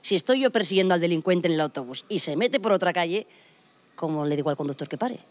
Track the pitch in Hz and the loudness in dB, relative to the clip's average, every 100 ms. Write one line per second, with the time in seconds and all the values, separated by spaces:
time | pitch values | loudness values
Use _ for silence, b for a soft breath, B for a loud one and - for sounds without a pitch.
0 | - 190 - 262 262 233 196 190 185 180 | 0 0 2 2 2 2 0 2 4 4
1 | 170 170 160 180 170 156 151 147 127 131 | 4 0 2 2 2 0 0 -2 -10 -12
2 | - 202 - 196 233 262 208 190 180 175 | -6 -4 -2 0 0 0 0 2 2 0
3 | 170 190 220 b b b b b _ - | -2 -4 -8 b b b b b _ -8
4 | 165 156 147 147 147 143 156 139 143 127 | -4 -2 -2 -2 -2 -2 -4 -6 -8 -4
5 | 247 233 - | -4 -6 -14